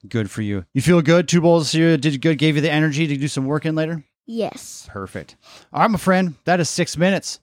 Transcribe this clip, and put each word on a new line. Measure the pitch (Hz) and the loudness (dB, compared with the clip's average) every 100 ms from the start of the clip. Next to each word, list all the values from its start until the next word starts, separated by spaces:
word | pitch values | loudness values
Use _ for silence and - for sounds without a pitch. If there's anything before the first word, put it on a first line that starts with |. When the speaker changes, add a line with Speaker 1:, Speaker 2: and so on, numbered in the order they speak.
| 101 | -4
Speaker 1:
Good | 117 104 | -4 -4
for | - | -4
you. | 107 101 - | -4 -4 -4
You | 135 | -2
feel | 143 175 | 4 4
good? | 151 170 170 | 4 2 4
Two | 170 | 2
bowls | 165 170 143 | 4 2 2
here | 160 165 160 | 2 4 4
did | 151 139 | 0 0
good, | 156 151 | 0 2
gave | 151 151 | 2 2
you | |
the | 156 | 0
energy | 151 156 143 160 | 2 0 0 -2
to | 143 | -2
do | 143 | -4
some | - | -4
work | 131 151 160 | -2 -2 -2
in | |
later? | 156 160 165 - _ | -2 -4 -6 -12 _
Speaker 2:
Yes. | - 226 196 - - - - | -10 -6 -6 -8 -18 -20 -16
Speaker 1:
Perfect. | 101 95 98 76 _ _ - _ | -12 -10 -12 -14 _ _ -20 _
All | 139 | -2
right, | 202 | 0
my | 202 | 0
friend, | - 185 185 143 - | 2 2 0 -4 -2
that | 175 | 0
is | 151 | 0
six | - 165 147 | -2 -4 0
minutes. | 185 185 - - | 0 0 -4 -16